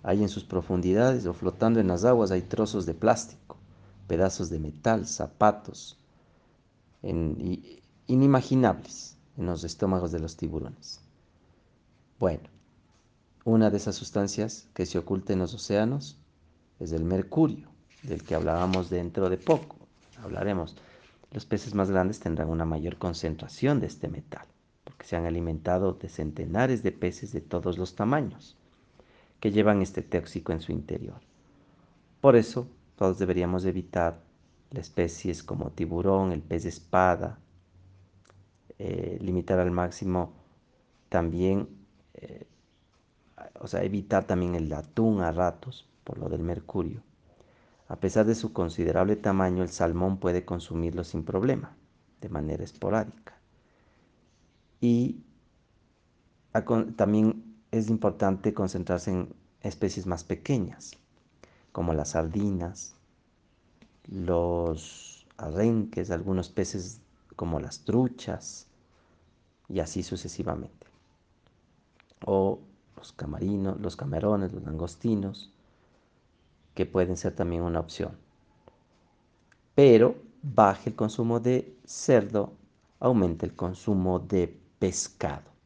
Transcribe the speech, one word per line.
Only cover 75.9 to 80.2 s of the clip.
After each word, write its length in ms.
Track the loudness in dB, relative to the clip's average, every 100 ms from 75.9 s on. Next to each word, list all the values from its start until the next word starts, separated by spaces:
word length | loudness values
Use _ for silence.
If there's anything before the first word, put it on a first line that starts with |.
| _ _ _ _ _ _ _ _
que 120 | -6 0
pueden 300 | 2 2 0
ser 180 | -4
también 280 | -2 -2 0
una 180 | 0 -2
opción. 360 | -4 -6 -8 -8 _ _ _ _ -20 _ _ _ _ _ _ _ _ _ _
Pero 420 | 8 10 12 8 4